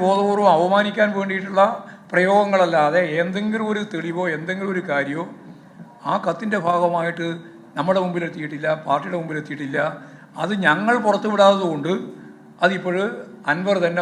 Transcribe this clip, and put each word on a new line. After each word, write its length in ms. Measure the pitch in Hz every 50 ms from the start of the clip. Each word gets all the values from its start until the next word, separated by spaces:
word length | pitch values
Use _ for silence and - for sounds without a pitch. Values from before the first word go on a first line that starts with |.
ബോധപൂർവം 480 | 185 185 196 196 202 202 202 202 208 196 170
അപമാനിക്കാൻ 540 | 156 175 180 196 202 208 208 202 220 214 208 196
വേണ്ടിയിട്ടുള്ള 440 | 196 196 196 190 190 190 190 196 190 196 214 233 - - - - - - -
പ്രയോഗങ്ങളല്ലാതെ 880 | - 175 180 185 196 208 208 202 196 190 185 170 165 160 151 147 156 180 180 160 151 165
എന്തെങ്കിലും 460 | 175 185 185 202 208 214 214 226 220 214
ഒരു 100 | 208 208 208 208 -
തെളിവോ 300 | 165 160 170 165 175 185 175 160
എന്തെങ്കിലും 360 | 151 160 170 185 190 196 202 190
ഒരു 60 | 185 180 185
കാര്യമോ 360 | 143 143 139 139 143 160 180 196 - - - - - - - - - - - - - - - 139
ആ 20 | 170 208 -
കത്തിൻ്റെ 340 | - 127 - - 208 - 202 160
ഭാഗമായിട്ട് 600 | 170 175 175 180 175 175 170 165 170 170 - 170 170 165 170 - - - - - - -
നമ്മുടെ 220 | 147 147 175 190 190 185
മുമ്പിലെത്തിയിട്ടില്ല, 640 | 180 170 175 170 160 165 165 151 147 156 143 151 156 156 151 -
പാർട്ടിയുടെ 300 | 151 139 147 170 190 180 175
മുമ്പിലെത്തിയിട്ടില്ല. 580 | 165 160 156 156 151 - 156 143 147 135 139 147 147 156 - - - - - - - - - - 160
അത് 100 | 175 214 196 180
ഞങ്ങൾ 280 | 151 151 175 208 226 240 247 214
പുറത്തുവിടാത്തതുകൊണ്ട് 880 | 214 202 202 202 214 208 202 196 196 202 190 190 170 160 147 143 160 190 220 - - - - - - - - - - - - 170
അതിപ്പോൾ 320 | 185 196 180 156 180 175 185 196 220 240 247 - - - - - 143
അൻവർ 240 | 147 170 185 196 202 185 175
തന്നെ 160 | 170 170 175